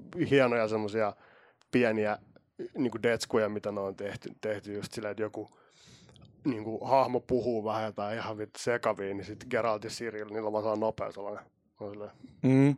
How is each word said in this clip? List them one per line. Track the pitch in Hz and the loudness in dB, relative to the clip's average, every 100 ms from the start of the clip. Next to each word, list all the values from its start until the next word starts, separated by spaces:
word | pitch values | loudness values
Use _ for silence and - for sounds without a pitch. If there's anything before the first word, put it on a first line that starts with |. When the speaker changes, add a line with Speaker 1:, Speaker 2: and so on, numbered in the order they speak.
| - 175 127 | -8 -4 4
Speaker 1:
hienoja | 139 127 120 110 | 6 6 4 2
semmosia | 110 104 110 104 - - - - _ _ | 0 0 0 0 -2 -14 -20 -20 _ _
pieniä | 127 117 110 104 104 - - _ - 120 - | 4 4 4 0 -2 -8 -20 _ -14 -8 -2
niinku | 123 113 | -2 0
detskuja, | 117 113 - 117 104 | 0 0 0 2 2
mitä | 104 104 | 0 -4
ne | 104 | -4
on | 98 95 | -4 -6
tehty, | 101 92 - - | -8 -8 -12 -8
tehty | 107 104 101 | -6 -6 -6
just | 101 95 | -8 -8
silleen, | - 107 | -8 -6
että | 101 | -4
joku | 107 110 104 _ _ _ - - - - - - 147 | -6 -6 -12 _ _ _ -20 -20 -20 -20 -20 -8 -4
niinku | 110 107 110 - | -4 -4 -6 4
hahmo | 135 120 123 | 4 4 0
puhuu | - 127 113 113 | 0 0 2 0
vähän | 107 110 110 | 0 -2 -2
jotain | 104 104 113 | -4 -4 -4
ihan | 107 107 | -6 -6
vittu | 107 - | -8 -6
sekavia, | - 120 117 101 98 | -2 0 0 0 -2
niin | 98 95 | -4 -8
sit | 104 127 | -12 -4
Geralt | 123 113 107 | 0 0 0
ja | 107 | -4
Ciri, | - 117 107 107 | -8 -8 -8 -8
niillä | 107 107 | -4 -2
on | |
vaan | 107 | 0
sellainen | 110 107 | 0 2
nopea | 110 - 104 | 0 0 -6
sellainen, | 101 101 101 - _ _ - | -8 -10 -10 -14 _ _ -12
on | 104 | -12
silleen, | 104 104 - - - | -10 -12 -14 -20 0
Speaker 2:
Mm. | 131 131 139 | 4 6 6